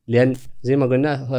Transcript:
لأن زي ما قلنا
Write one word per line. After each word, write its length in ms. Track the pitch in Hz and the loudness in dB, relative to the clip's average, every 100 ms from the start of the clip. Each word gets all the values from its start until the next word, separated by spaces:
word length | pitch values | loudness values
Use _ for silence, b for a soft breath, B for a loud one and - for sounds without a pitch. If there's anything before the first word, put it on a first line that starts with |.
| - | 0
لأن 260 | 117 131 127 - - | 2 2 0 -8 -8
زي 140 | 123 139 | -2 0
ما 100 | 127 | 2
قلنا 500 | 127 147 139 127 | 2 0 -2 -4